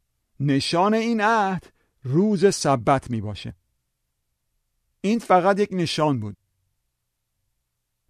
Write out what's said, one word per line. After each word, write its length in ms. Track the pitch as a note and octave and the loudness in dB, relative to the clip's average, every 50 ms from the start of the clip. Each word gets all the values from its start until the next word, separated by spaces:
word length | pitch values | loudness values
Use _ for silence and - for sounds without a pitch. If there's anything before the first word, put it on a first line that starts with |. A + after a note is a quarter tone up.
| _ _ _ _ _ _ _ - | _ _ _ _ _ _ _ -6
نشان 540 | C3+ D3 C3+ C#3 - - E3 E3+ F#3 G#3+ A3 | -2 0 0 0 0 0 0 2 2 2 2
این 280 | A3+ A3+ A#3 A#3 G#3+ | 0 0 -2 -2 0
عهد 520 | G3+ A3 A#3 A3 G3+ F#3+ F#3 E3 - - _ _ _ _ _ _ - | 0 2 2 2 0 -2 -4 -6 -10 -14 _ _ _ _ _ _ -8
روز 520 | B2 C3+ E3+ G3+ A3 G#3 D#3+ F#3 G3 - | -2 0 0 2 2 2 4 2 2 2
سبت 560 | - - D3+ C3+ B2 G2+ - C#3 C3 - - | 2 0 0 0 0 2 0 0 0 0 -4
می‌باشه. 440 | A#2+ A2 G2 G#2+ G2+ - - A2 - _ _ _ _ _ _ _ _ _ _ _ _ _ _ _ _ _ _ _ _ _ _ _ _ _ _ _ _ - | -8 -6 -6 -8 -10 -12 -12 -14 -16 _ _ _ _ _ _ _ _ _ _ _ _ _ _ _ _ _ _ _ _ _ _ _ _ _ _ _ _ -6
این 180 | - G3 A3+ A3+ | -2 -2 -2 -2
فقط 400 | - - F#3 F#3 E3+ G3 G3+ F#3+ | 2 2 2 4 4 2 2 2
یک 100 | G#3 - | 0 -2
نشان 480 | F#3 F3+ E3 - - E3 D3+ D3+ C#3 A#2 | -2 -4 -4 -2 -2 0 0 0 0 -2
بود. 180 | G#2 G#2 G2 _ _ _ _ _ _ _ _ _ _ _ _ _ _ _ _ _ _ _ _ _ _ _ _ _ _ _ _ _ _ _ _ _ _ | -6 -10 -12 _ _ _ _ _ _ _ _ _ _ _ _ _ _ _ _ _ _ _ _ _ _ _ _ _ _ _ _ _ _ _ _ _ _